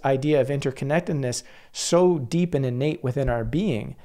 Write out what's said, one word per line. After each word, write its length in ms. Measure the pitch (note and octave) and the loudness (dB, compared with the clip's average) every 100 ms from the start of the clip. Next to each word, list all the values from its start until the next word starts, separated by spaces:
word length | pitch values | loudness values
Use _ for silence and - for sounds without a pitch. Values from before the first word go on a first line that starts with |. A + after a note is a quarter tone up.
idea 360 | C#3 C3 D3 D3 | 0 0 2 2
of 80 | B2+ | 2
interconnectedness 920 | C#3+ C#3+ B2+ C#3 D#3+ - D3+ B2+ A#2+ - - - | 0 -2 -4 -2 0 0 -2 -2 -4 -10 -20 -16
so 460 | - - E3+ F3+ E3 | -8 2 4 6 4
deep 360 | A#2+ E3+ F3 | 0 0 0
and 100 | D3 | 0
innate 400 | C3 B2 D3 - | -2 0 -2 -2
within 240 | C3+ C3 C3 | -4 -2 0
our 160 | A#2 | -2
being 520 | A2+ D3 G#3 A2 A#2+ - | -2 -2 0 -2 -6 -12